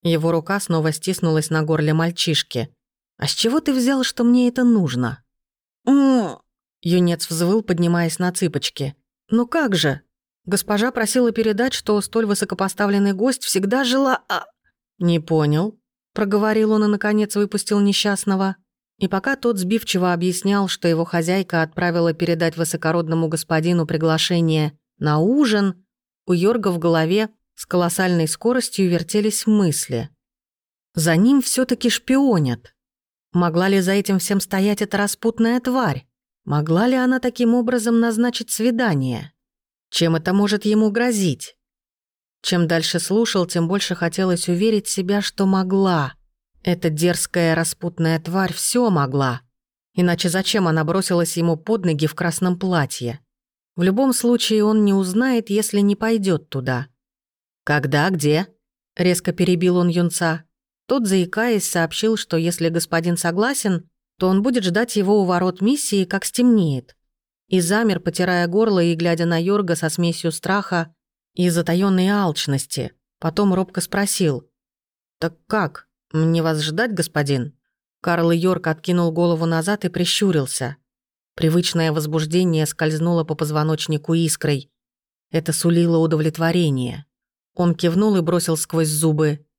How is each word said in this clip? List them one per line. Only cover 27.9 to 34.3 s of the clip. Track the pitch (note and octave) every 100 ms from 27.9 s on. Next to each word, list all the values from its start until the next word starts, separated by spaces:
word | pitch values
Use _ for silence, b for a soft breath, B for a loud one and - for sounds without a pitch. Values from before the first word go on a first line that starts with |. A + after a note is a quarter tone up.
| E3+ F#3 F3 D#3+
скоростью | - A3+ B3 A#3+ - F#3+
вертелись | E3+ E3 G#3 G#3+ G#3 -
мысли. | G#3+ F#3 D3 - B2 A#2 _ _ _ _ _ _ _ _
«За | - D#3+ E3
ним | A3 C#4
всё-таки | B3 - B3+ B3 A#3+
шпионят. | - - C4 C#4 G3 C#3 A#2 - _ _ _ _ _ _
Могла | F3 F3 E3 F#3+
ли | G3
за | F#3
этим | G3 G3 G3
всем | -